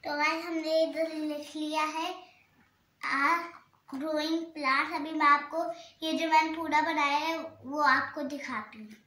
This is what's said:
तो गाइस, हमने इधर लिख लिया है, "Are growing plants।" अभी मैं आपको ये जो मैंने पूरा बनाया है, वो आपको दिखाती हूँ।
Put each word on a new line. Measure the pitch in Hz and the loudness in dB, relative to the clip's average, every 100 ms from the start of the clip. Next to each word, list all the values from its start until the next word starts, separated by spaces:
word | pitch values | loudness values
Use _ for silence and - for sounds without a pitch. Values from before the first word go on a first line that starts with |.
| 311 | -4
तो | 294 | 0
गाइस, | 302 330 339 | 0 0 -4
हमने | 330 311 320 | -4 2 4
इधर | 320 294 320 311 | 4 2 -2 -2
लिख | 302 294 302 311 | -4 -6 -8 -6
लिया | 302 311 | -4 -2
है, | 302 320 339 359 - _ _ _ _ _ _ _ - 269 | -2 -2 -6 -6 -14 _ _ _ _ _ _ _ -4 2
"Are | 285 339 339 - _ _ _ 269 | 4 2 0 -14 _ _ _ -6
growing | 311 302 302 330 | -2 -2 0 -2
plants।" | 330 311 269 269 311 | -4 -4 0 0 0
अभी | 330 294 | -4 -4
मैं | 311 294 | 2 6
आपको | 294 - 320 349 - - _ 320 | 6 4 -4 -4 -6 -14 _ -2
ये | |
जो | 320 330 | 0 4
मैंने | 320 320 320 | 4 4 -2
पूरा | 320 294 | 0 2
बनाया | 320 311 285 285 | 2 2 2 2
है, | 320 330 | 0 -4
वो | - - 254 294 | -6 -12 -8 2
आपको | 294 269 277 320 | 4 4 2 -6
दिखाती | 269 285 - 226 214 220 | -6 -6 -8 -8 -10 -16
हूँ। | 214 214 | -18 -20